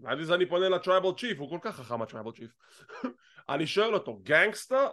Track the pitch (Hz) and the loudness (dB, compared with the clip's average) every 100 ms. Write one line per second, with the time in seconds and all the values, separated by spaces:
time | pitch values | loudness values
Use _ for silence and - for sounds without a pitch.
0 | 127 135 160 175 180 175 185 180 180 185 | -6 -4 0 2 2 2 2 2 4 2
1 | 185 185 240 165 139 170 226 185 117 117 | 2 0 -4 -6 -8 -8 -8 -10 -6 -6
2 | 113 113 110 110 113 _ _ - - - | -6 -8 -12 -12 -16 _ _ -20 -20 -10
3 | 254 247 _ - - 143 156 196 220 208 | -10 -10 _ -14 -4 -2 0 0 2 0
4 | - 107 - 156 202 208 - 262 277 | -2 -8 2 4 4 2 -2 2 2